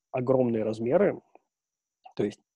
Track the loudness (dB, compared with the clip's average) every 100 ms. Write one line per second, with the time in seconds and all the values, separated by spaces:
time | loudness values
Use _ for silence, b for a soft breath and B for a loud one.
0 | _ -4 0 2 2 0 -2 -4 0 2
1 | 2 0 _ _ _ _ _ _ _ _
2 | -16 -6 -6 -6 _